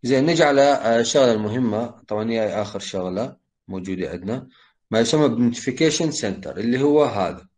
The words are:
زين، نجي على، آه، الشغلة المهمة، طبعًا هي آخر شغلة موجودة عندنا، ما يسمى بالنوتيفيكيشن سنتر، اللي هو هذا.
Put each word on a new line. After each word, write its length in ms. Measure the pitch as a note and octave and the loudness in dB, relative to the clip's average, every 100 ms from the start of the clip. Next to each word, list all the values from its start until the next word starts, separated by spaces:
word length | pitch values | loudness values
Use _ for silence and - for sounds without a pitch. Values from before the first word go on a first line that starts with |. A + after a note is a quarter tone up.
زين، 240 | B2 C3+ D3+ | 2 2 2
نجي 180 | E3 | 4
على، 180 | D3+ C#3 | 4 6
آه، 380 | C#3 C#3 A2 A#2 | 4 4 2 0
الشغلة 320 | A#2 D3 B2+ | 2 4 4
المهمة، 540 | A2 G#2+ A#2 B2 G#2+ A#2+ | 2 -2 -2 -2 -2 -6
طبعًا 440 | - _ G#2+ A2 | -12 _ -6 -2
هي 320 | A2+ G#2+ F#2 | -2 -2 -4
آخر 160 | G2+ G2+ | -6 -8
شغلة 580 | - G2 F2+ F#2 B2+ - _ _ - | -8 -6 -6 -6 -8 -10 _ _ -14
موجودة 420 | F#2 F#2 F#2 F2 | -12 -8 -6 -6
عندنا، 380 | - F#2 B2+ C3+ _ _ _ _ | -8 -8 -8 -10 _ _ _ _
ما 100 | A2+ | 0
يسمى 280 | A#2 D#3 D3 | 2 4 2
بالنوتيفيكيشن 840 | A2+ A#2+ A#2+ - C3 D#3+ D3+ E3 | 4 0 0 -6 0 0 2 -4
سنتر، 460 | D3 A2 F#2+ - D#2 | -2 -6 -6 -10 -6
اللي 260 | A2+ B2+ | -2 0
هو 220 | C#3+ D3 | 2 4
هذا. 440 | C#3 G#2 F2+ - - | 2 0 -4 -6 -18